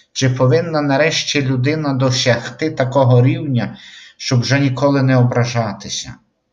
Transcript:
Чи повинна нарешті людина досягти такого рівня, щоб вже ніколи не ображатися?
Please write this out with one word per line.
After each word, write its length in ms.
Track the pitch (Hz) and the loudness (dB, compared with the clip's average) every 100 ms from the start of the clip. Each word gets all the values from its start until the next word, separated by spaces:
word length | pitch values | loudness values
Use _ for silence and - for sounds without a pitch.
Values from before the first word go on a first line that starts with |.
| _ | _
Чи 180 | - 131 | -2 -2
повинна 500 | 127 127 160 170 156 | 2 2 2 0 -2
нарешті 600 | 143 135 156 - - 147 | 0 2 0 0 -2 -2
людина 500 | 131 127 139 156 147 | -2 0 0 0 -2
досягти 800 | 131 131 123 123 113 - - 156 | 0 0 2 0 0 -4 -6 -4
такого 520 | 156 127 139 123 123 | -2 0 2 4 6
рівня, 540 | 131 170 151 120 98 - - - - - | 4 2 -2 -2 -4 -8 -20 -20 -20 -14
щоб 240 | - 127 | -2 0
вже 200 | 117 139 | 0 0
ніколи 420 | 139 127 139 139 | 0 0 0 2
не 140 | 131 127 | 2 2
ображатися? 1000 | 120 123 117 120 107 95 - - 127 - _ _ _ | 2 0 -2 -2 -4 -6 -10 -10 -12 -16 _ _ _